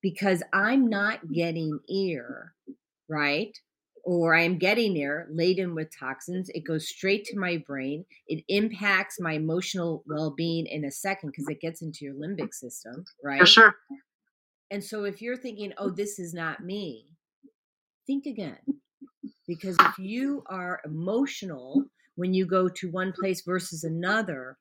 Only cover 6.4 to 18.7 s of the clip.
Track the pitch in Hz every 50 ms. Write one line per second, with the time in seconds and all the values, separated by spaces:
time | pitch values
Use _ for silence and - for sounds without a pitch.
6.4 | 185 185 - 170 160 170 160 156 156 - - - - 190 202 208 202 - - 202
7.4 | 190 180 175 165 143 _ 143 135 131 135 147 156 185 _ - _ _ - 160 156
8.4 | - - 180 208 214 226 220 180 202 202 196 185 202 - - - 180 160 156 151
9.4 | 156 156 160 175 185 - - 185 170 170 160 - - - 151 151 160 156 143 147
10.4 | 165 170 165 165 160 - - 156 151 139 139 - - 196 196 190 - 147 139 -
11.4 | 139 139 151 151 - 165 160 - 165 160 151 - 147 139 139 135 151 170 202 170
12.4 | - - - - - 120 - - - 113 123 143 185 - _ _ 135 143 139 139
13.4 | - - - 226 226 208 196 - _ _ 277 - _ _ _ _ _ _ _ _
14.4 | _ _ _ _ _ _ 196 202 196 - 220 214 202 202 175 165 226 240 247 247
15.4 | 254 254 214 202 208 196 - - 196 196 180 165 208 208 - - 180 170 165 170
16.4 | 165 160 - - - 175 196 208 196 165 123 110 _ 147 165 _ _ _ _ _
17.4 | _ - _ _ _ _ _ _ _ _ _ _ _ - 269 277 277 302 240 208
18.4 | 190 147 104 - _ -